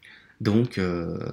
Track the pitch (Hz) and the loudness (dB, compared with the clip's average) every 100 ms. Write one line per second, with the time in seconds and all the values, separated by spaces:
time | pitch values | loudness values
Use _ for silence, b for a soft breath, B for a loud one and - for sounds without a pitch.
0 | b b b - 110 107 123 - 90 87 | b b b -4 2 4 2 0 -2 -2
1 | 85 87 - | -4 -6 -6